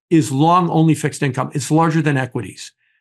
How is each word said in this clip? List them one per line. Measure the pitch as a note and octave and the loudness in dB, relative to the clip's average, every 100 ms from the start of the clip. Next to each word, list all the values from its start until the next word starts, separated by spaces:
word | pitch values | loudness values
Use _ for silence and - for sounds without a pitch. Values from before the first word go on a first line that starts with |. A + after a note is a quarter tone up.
| - | 0
is | E3 A#2+ | 2 2
long | C3+ D#3+ F3 F3 | 2 2 2 2
only | D#3+ D#3+ D3 | 2 2 2
fixed | C#3+ - | -2 -4
income. | C#3 B2 C3 | -4 -4 -6
It's | D3+ - | -6 0
larger | D#3 E3 D#3+ | 2 2 0
than | D3+ C3+ | 0 -2
equities. | B2 B2 F#2+ - - _ _ _ | -4 -8 -10 -14 -20 _ _ _